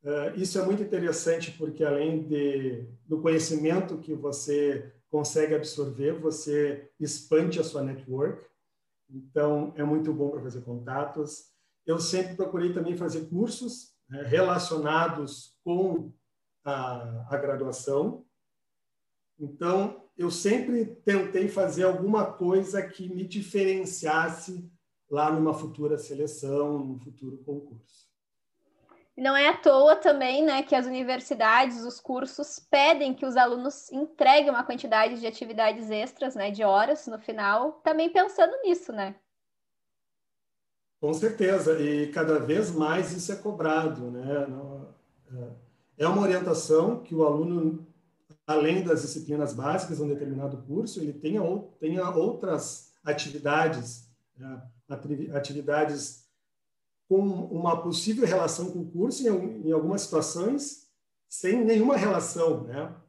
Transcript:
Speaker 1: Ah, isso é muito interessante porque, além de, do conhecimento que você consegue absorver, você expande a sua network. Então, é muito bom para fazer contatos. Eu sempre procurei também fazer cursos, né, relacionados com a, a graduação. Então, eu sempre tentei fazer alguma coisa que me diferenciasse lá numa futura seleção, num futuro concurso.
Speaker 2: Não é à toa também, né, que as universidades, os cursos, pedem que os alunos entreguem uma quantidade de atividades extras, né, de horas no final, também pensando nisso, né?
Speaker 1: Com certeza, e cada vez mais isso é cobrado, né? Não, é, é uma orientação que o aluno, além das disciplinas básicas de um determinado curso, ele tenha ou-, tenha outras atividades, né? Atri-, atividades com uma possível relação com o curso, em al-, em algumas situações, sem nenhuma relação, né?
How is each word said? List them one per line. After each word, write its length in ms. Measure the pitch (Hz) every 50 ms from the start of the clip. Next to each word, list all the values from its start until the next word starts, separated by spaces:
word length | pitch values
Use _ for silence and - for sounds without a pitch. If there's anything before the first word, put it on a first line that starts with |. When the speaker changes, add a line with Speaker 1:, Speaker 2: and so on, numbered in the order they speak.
| -
Speaker 1:
Ah, 280 | 143 147 147 147 - -
isso 200 | 185 180 175 -
é 80 | 196 185
muito 160 | 185 208 208
interessante 680 | 202 - 202 170 170 170 156 - - 165 165 160 165 147
porque, 320 | - - 156 147 151 - 156
além 420 | 147 143 143 151 160 160 156 -
de, 640 | 147 151 143 143 143 139 135 131 131 120 113 120 - - - _
do 160 | - 156 156
conhecimento 760 | 160 165 160 160 156 - 165 151 151 160 175 190 190 - 160
que 160 | - - - 151
você 800 | 135 143 143 - - - 147 143 147 143 143 135 - - - - _ _ _
consegue 440 | - 151 147 - - 160 151 151 156
absorver, 600 | 147 151 - - 151 139 135 117 123 139 151 165
você 760 | 156 156 156 - - - 151 147 147 147 143 143 143 - - _
expande 640 | _ 156 139 - - - - 160 160 175 175 175 165
a 40 | 156
sua 200 | - - 143 135
network. 640 | 135 135 135 131 127 127 135 147 190 - - - _ _ _ _ _ _ _ _ _ _ _ _ _
Então, 640 | 131 131 131 135 _ 151 147 151 147 147 151 - -
é 80 | 151 147
muito 300 | 147 151 156 156 156 143
bom 160 | 131 143 143
para 120 | 147 135
fazer 200 | 127 127 113 123
contatos. 880 | - 123 120 120 117 127 131 143 147 143 - 156 147 143 - - - _ _ _ _ _ _ _ _
Eu 140 | 156 165 160
sempre 360 | - - 185 185 185 - -
procurei 360 | - 185 - 185 170 175 175
também 240 | 175 180 165 175 170
fazer 300 | 170 175 156 156 160 -
cursos, 680 | - 175 180 233 226 - - 254 233 - - - _ _ _ _ _
né, 140 | 131 139 143
relacionados 1300 | 120 143 170 185 180 175 175 170 - 165 151 147 151 160 165 170 170 165 151 143 135 - - - _ _ _ _
com 480 | 175 170 180 190 185 165 - - - - _ _ _ _ _ _ _ _ _ _
a, 640 | 143 139 135 127 127 123 120 117 117 117 117 117 -
a 80 | 139
graduação. 880 | 143 143 139 139 127 127 131 127 - - 139 139 143 160 226 - - - _ _ _ _ _ _ _ _ _ _ _ _ _ _ _ _ _ _ _ _ _ _ _
Então, 640 | 147 139 - - 170 175 185 196 202 240 - - - _ _
eu 120 | - 175 170
sempre 560 | - - - 202 220 247 - 247 240 233 220
tentei 640 | - - - _ 208 196 190 180 - - 185 202
fazer 360 | 202 - 196 190 185 - 175 185
alguma 420 | 185 180 160 180 208 214 214 190
coisa 560 | - - - 180 180 190 190 190 - 202 196
que 320 | - - - - 185 180 180
me 100 | 185 190
diferenciasse 1500 | - - 208 - - - 202 196 190 190 190 185 - - - - 156 156 165 175 170 175 - - 185 185 175 175 - _ _ _ _ _ _ _ _
lá 220 | 147 143 151 156
numa 220 | 160 160 160 156 -
futura 440 | - 160 131 120 147 147 151 151
seleção, 840 | 143 - - 143 135 151 143 - - 139 135 139 147 147 147 147 143
num 200 | 135 131 131 120
futuro 380 | - 147 135 - 135 127 131 135
concurso. 720 | - 147 143 143 143 - 117 113 _ _ _ _ _ _ _ _ _ _ _ _ _ _ _ _ _ _ _ _ _ _ - _ _ _ _
Speaker 2:
Não 220 | - 254 269 277
é 100 | 277 285
à 80 | 302 349
toa 400 | - - 320 269 262 277 302 311
também, 480 | - 403 339 294 277 262 254 254 285 311
né, 200 | 311 269 269 277
que 100 | - 294
as 140 | 269 247
universidades, 960 | 254 254 254 254 240 254 254 262 - 285 220 226 220 226 247 262 254 240 233 226
os 160 | 247 240 -
cursos, 600 | _ - 254 254 262 262 - - 294 - - -
pedem 540 | _ _ - 277 285 311 330 285 294 269 254
que 120 | - 285
os 120 | 262 233
alunos 540 | 254 247 240 247 247 247 277 285 - - -
entreguem 580 | 262 269 302 311 - - 294 262 277 302 294 285
uma 140 | 254 233 -
quantidade 560 | - 240 254 - 233 220 214 220 226 247 226
de 80 | 233
atividades 640 | 220 220 - 254 226 226 220 220 214 214 233 226 214
extras, 420 | 214 208 220 262 - - 277 262 262
né, 140 | 220 196 208
de 140 | 202 208 220
horas 420 | 196 190 202 220 262 302 302 -
no 140 | 247 226 214
final, 540 | - - 220 214 202 202 208 226 254 311 311 - _
também 260 | 320 311 311 320 339
pensando 500 | 339 370 381 415 - - 659 330 523 539 508
nisso, 280 | 381 339 349 - -
né? 240 | 226 208 196 190 202 - _ _ _ _ _ _ _ _ _ _ _ _ _ _ _ _ _ _ _ _ _ _ _ _ _ _ _ _ _ _ _ _ _ _ _ _
Speaker 1:
Com 140 | 156 147 160
certeza, 640 | 160 214 226 220 - 196 185 190 185 147 156 160 147
e 260 | 147 147 147 147 147 147 -
cada 260 | 170 160 156 156 147
vez 320 | 127 143 156 202 214 175
mais 400 | 170 156 151 151 170 190 180 -
isso 200 | 180 175 - -
é 40 | 202
cobrado, 760 | - - 208 - - 160 156 156 160 160 147 123 123 123 123
né? 380 | 123 123 127 135 143 143 139
Não, 400 | 139 131 135 139 139 139 139 135 - - _ _ _ _ _ _ _
é, 760 | 127 123 120 120 - - - _ _ _ _ _ _ - 151
é 20 |
uma 140 | 165 190 202
orientação 840 | 196 185 180 185 180 170 160 160 - - 156 160 175 214 240 - -
que 100 | - 165
o 120 | 156 156
aluno, 600 | 147 147 151 165 175 175 170 160 160 - - - - _ _ _ _ _ _ _ _ - _ _
além 360 | - 151 156 147 160 180 185 175
das 180 | 170 156 127
disciplinas 520 | - 139 - 156 - 143 147 147 147 - 113
básicas 440 | 120 135 147 156 156 - - 160
de 60 | 139 151
um 40 |
determinado 500 | 143 143 143 143 135 135 135 139 139 139 120 -
curso, 360 | 135 147 196 226 - - 190
ele 100 | 151 147
tenha 320 | 139 - - 156 196 214 180
ou-, 320 | - 190 208 202 - _
tenha 320 | _ 160 156 175 185 185 180
outras 840 | 175 160 170 220 - - - 190 160 139 - - - - - _ _ _ _
atividades, 1080 | 147 147 147 - 147 139 147 143 143 147 156 160 160 - 123 117 - - - - _ _ _ _ _ _
né? 280 | 127 131 131 131 123 - - _ _ _ _
Atri-, 400 | 139 135 - 143 147 139 156 - 143
atividades 880 | 139 139 - 139 147 135 147 147 151 151 143 143 139 - - - - _ _ _ _ _ _ _ _ _ _ _ _ _ _ _ _ _ _ 190
com 140 | 196 202 196 185 175 170 - - 170
uma 200 | 175 170 165 165
possível 460 | 170 170 - - - 214 220 254 247
relação 460 | 170 185 180 165 156 - - 175 185
com 80 | - 175
o 120 | 165 -
curso, 300 | - 170 202 269 - 285 262
em 60 | 226
al-, 380 | 196 180 180 - - - 156
em 40 | 160
algumas 300 | 160 151 147 180 202 196
situações, 880 | - - 175 156 135 - - 175 180 220 285 285 - - - - _ _ _ _ _ _ _ _ _ _
sem 340 | - - - 185 214 247 226
nenhuma 320 | 220 226 214 220 269 277
relação, 680 | 208 196 208 185 165 - - - 170 165 165 143 113 104
né? 280 | 113 127 143 165 - - - _